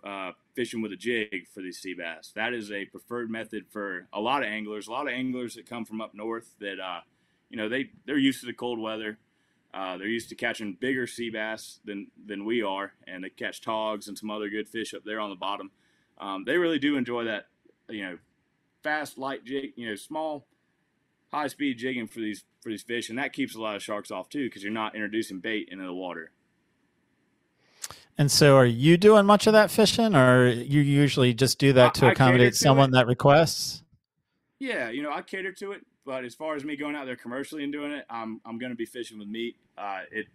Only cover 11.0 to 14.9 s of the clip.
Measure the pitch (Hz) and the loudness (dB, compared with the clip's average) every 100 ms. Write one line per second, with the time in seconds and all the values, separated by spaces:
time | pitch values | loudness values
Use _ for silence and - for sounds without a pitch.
11 | 120 - 117 110 110 110 - - 104 98 | -6 -8 -8 -6 -8 -10 -14 -18 -14 -12
12 | - _ 104 101 104 120 101 95 98 _ | -14 _ -14 -8 -4 -2 -2 -6 -8 _
13 | - 92 95 - 107 - 117 110 107 104 | -18 -14 -14 -10 -12 -10 -6 -4 -4 -6
14 | 104 95 107 107 104 107 107 113 104 | -10 -12 -10 -8 -6 -8 -8 -8 -10